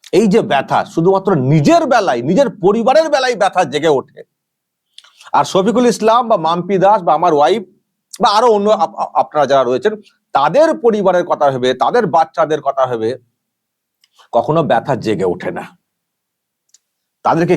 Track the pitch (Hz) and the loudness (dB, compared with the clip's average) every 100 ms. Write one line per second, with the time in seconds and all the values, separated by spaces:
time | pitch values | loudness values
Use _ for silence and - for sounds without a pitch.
0 | - 175 220 208 135 139 - 143 - - | -4 0 2 2 0 -2 0 -2 -2 -2
1 | 170 190 196 165 127 156 143 339 311 240 | 0 0 0 -2 2 2 4 2 2 0
2 | 180 123 120 196 254 208 180 220 208 302 | 0 -2 0 0 0 0 0 0 2 2
3 | 320 285 254 220 196 180 160 143 156 135 | 2 0 -2 -2 -2 0 -2 0 0 0
4 | - - - _ _ _ _ _ _ _ | -2 -16 -20 _ _ _ _ _ _ _
5 | - _ - 135 143 180 196 220 240 190 | -20 _ -4 -2 0 0 0 2 0 0
6 | 220 214 226 208 160 175 175 196 190 214 | 2 2 2 0 0 -4 -2 0 2 2
7 | 175 151 175 147 151 214 190 _ _ _ | 2 0 2 2 2 0 -4 _ _ _
8 | _ - 214 202 247 208 202 170 160 - | _ -2 0 2 2 2 2 0 -2 -4
9 | 175 - - 151 139 139 123 127 202 214 | -6 -4 -2 0 2 2 2 0 -2 -4
10 | - _ _ 139 147 214 320 311 233 214 | -14 _ _ -2 0 2 2 2 0 0
11 | 190 180 147 151 147 131 127 127 127 226 | 0 0 0 0 0 0 -2 0 0 0
12 | 196 160 160 - 151 151 139 - 127 117 | 0 0 -2 -2 -2 -2 -4 -2 -2 -2
13 | 110 131 _ _ _ _ _ _ _ _ | -4 -6 _ _ _ _ _ _ _ _
14 | _ _ _ 117 113 160 170 120 - 123 | _ _ _ -4 0 0 0 -2 -2 -6
15 | 110 98 92 90 - - - _ _ _ | -4 -2 -2 -4 -8 -10 -14 _ _ _
16 | _ _ _ _ _ _ _ _ _ _ | _ _ _ _ _ _ _ _ _ _
17 | _ _ 107 156 170 | _ _ -2 0 0